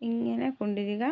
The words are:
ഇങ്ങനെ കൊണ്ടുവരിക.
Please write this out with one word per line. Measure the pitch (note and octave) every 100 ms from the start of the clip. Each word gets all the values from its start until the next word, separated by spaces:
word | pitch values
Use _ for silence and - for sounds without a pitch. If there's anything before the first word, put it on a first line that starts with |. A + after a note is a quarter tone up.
| A#3
ഇങ്ങനെ | A#3 A#3 A#3 C4 C4
കൊണ്ടുവരിക. | G#3 G3+ G3+ G#3 B3